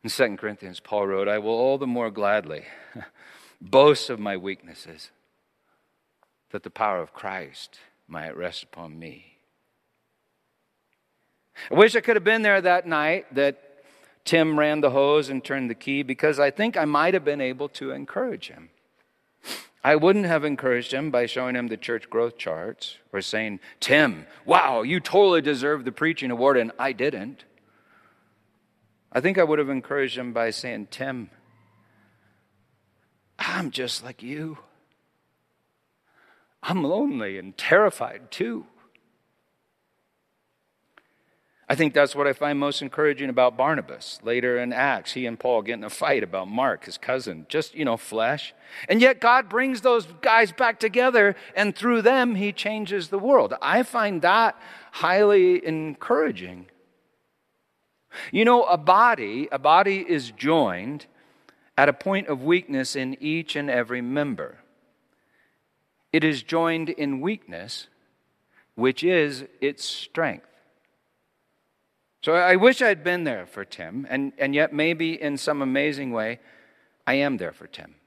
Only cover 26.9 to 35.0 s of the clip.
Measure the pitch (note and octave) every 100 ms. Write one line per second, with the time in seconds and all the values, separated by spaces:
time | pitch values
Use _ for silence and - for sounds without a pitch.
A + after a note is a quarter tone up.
26.9 | A#2+ C3+ C3 G#2 - - _ _ _ _
27.9 | _ _ _ _ _ _ _ _ _ _
28.9 | _ _ B2+ D#3 F#3+ E3 D3+ C#3 C3+ -
29.9 | C#3+ C3+ B2 B2 A#2 A#2 G#2+ B2+ A2 G2+
30.9 | - C3+ B2+ A2 _ _ _ _ _ _
31.9 | _ _ _ _ _ _ _ _ _ _
32.9 | _ _ _ _ - - F#3+ E3 - B2
33.9 | - A#2 - A2+ D3 D#3+ D3+ - _ _
34.9 | _